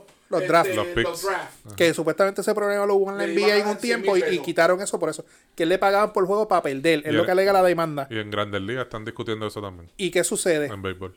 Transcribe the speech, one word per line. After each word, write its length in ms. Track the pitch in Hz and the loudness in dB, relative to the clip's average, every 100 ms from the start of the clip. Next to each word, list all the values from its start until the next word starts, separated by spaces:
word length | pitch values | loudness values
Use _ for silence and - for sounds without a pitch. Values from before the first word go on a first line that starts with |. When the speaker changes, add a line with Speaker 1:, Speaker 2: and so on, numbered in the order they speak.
| - _ _ | -10 _ _
Speaker 1:
Los 120 | 180 | -4
Speaker 2:
este, 60 | 185 | 0
Speaker 1:
drafts. 220 | 160 143 110 | 0 0 -2
Speaker 3:
Los 120 | 101 | -4
picks. 160 | 90 | -2
Speaker 2:
los 180 | 117 - | -4 -4
drafts. 500 | 196 190 - - - 101 | -6 -6 -8 -18 -20 0
Speaker 1:
Que 180 | 170 | 0
supuestamente 460 | 156 160 156 196 196 | 0 -2 0 0 0
ese 160 | 196 208 | -2 -2
problema 300 | 202 202 202 | 0 0 2
lo 100 | 196 | 2
hubo 160 | 196 | 0
en 60 | 196 | -2
la 80 | 202 | -2
Speaker 2:
Le 60 | |
Speaker 1:
N 20 | 202 | 2
B 80 | |
A 40 | 202 | 4
Speaker 2:
iban 100 | 208 | 2
a 40 | |
Speaker 1:
en 40 | 208 | 0
un 60 | |
Speaker 2:
dar 80 | 202 | -2
cien 200 | 240 233 | -2 -2
mil 20 | 196 | 2
Speaker 1:
tiempo 120 | 190 | 2
y, 20 | |
y 80 | 175 | 2
Speaker 2:
pesos. 140 | 180 143 | -2 -2
Speaker 1:
quitaron 360 | 165 165 180 | 2 4 4
eso 160 | 196 196 | -2 -4
por 120 | 165 | -4
eso. 160 | 156 - _ _ | -4 -14 _ _
Que 100 | - | -4
él 60 | 165 | 0
le 100 | 185 | 4
pagaban 340 | 196 202 208 | 4 4 2
por 120 | 208 185 | 2 2
juego 220 | 196 208 | 2 2
para 140 | 180 | 2
perder, 380 | 160 135 147 156 | 0 0 2 2
es 80 | 151 | 2
Speaker 3:
Y 40 | |
Speaker 1:
lo 80 | 113 | 0
Speaker 3:
el 40 | 170 | 2
Speaker 1:
que 60 | |
alega 180 | 185 196 | 4 4
la 100 | 196 | 6
demanda. 440 | 185 170 165 147 135 | 4 4 0 -4 -6
Speaker 3:
Y 80 | 113 | -6
en 120 | 104 | -4
Grandes 300 | 104 104 101 | -2 -2 -2
Ligas 240 | 98 131 120 | -4 -6 -6
están 180 | 113 | -8
discutiendo 420 | 110 - 117 107 107 | -12 -10 -6 -4 -6
eso 140 | 107 | -8
también. 300 | 101 90 85 _ | -10 -12 -20 _
Speaker 1:
¿Y 140 | 180 | -2
qué 120 | 180 | 0
sucede? 440 | 170 202 190 156 147 | 0 0 0 0 -2
Speaker 3:
En 140 | 101 | -4
béisbol. 320 | 95 90 92 | -6 -6 -10